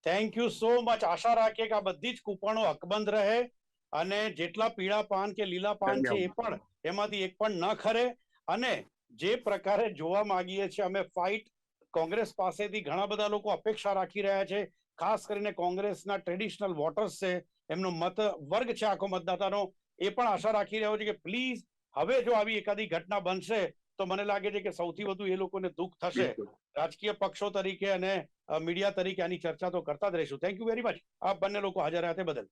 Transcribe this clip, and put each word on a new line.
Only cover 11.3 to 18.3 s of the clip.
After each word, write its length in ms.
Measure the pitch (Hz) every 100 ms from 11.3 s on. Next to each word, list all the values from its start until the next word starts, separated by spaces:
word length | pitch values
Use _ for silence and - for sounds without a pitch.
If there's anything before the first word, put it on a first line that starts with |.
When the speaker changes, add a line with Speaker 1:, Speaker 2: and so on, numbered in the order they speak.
| 214 - _ _ _ _
Speaker 1:
કોંગ્રેસ 440 | 170 165 214 214 -
પાસેથી 420 | 185 165 208 208
ઘણા 260 | 151 170 196
બધા 200 | 208 208
લોકો 240 | 208 208
અપેક્ષા 420 | 175 214 214 202
રાખી 300 | 196 185 208
રહ્યા 220 | 196 196
છે, 280 | 196 202 196 _ _ -
ખાસ 280 | 175 214 -
કરીને 260 | 202 208
કોંગ્રેસના 640 | 180 175 180 208 175 196 196
ટ્રેડિશનલ 560 | 185 180 214 - 202
વોટર્સ 500 | 160 156 156 208 -
છે, 220 | 190 180 - _ -
એમનો 200 | 160 185
મત 300 | 165 175 185
વર્ગ 520 | 214